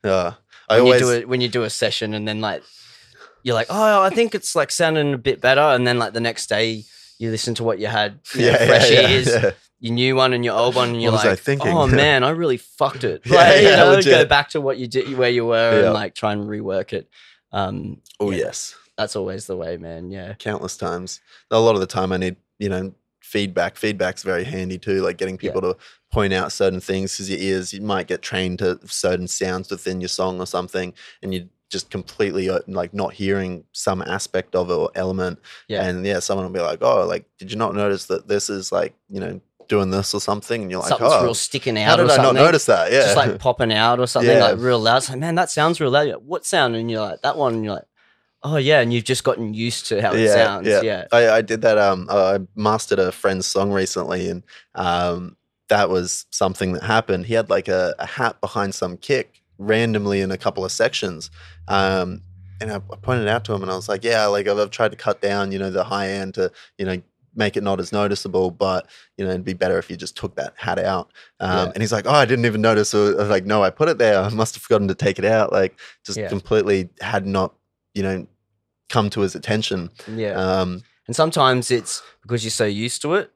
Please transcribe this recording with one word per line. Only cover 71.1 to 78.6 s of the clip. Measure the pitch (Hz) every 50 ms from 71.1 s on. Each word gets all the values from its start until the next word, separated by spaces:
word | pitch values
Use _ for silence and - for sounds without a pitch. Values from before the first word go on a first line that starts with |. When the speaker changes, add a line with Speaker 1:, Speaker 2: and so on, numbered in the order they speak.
| _ - - _ _ _
Speaker 1:
Um, | - 95 92 92 90 87
Speaker 2:
Yeah. | -
Speaker 1:
and | -
he's | 113 104
like, | 113 107 98
"Oh, | 113
I | 143 151 131
didn't | 113 131 123 117
even | 120 107 107
notice." | 107 113 110 107 104 -
So | - 104 104 104
I | 95 -
was | 104 101
like, | 104 95 92
"No, | 101 107 107
I | 98 92
put | - - 156 165
it | 165 107
there. | 120 110 104 95
I | 95 104
must | 110 110 110 - -
have | -
forgotten | - - 117 107 101 95
to | 95
take | - - 101 92 -
it | 95
out." | 104 113 110 104 -
Like, | - 98 95 92 _ _ - - - _ _
just | - 98 104
Speaker 2:
Yeah. | 107 87
Speaker 1:
completely | - 98 - - 107 110 98 101 101 95 90 87 _ _
had | - 98 107 101 95
not, | 98 98 98 95 - _ _ _ _ _ _ _ _ _
you | 104
know, | 95 95 95 92 - _ _ _ _ _ _ _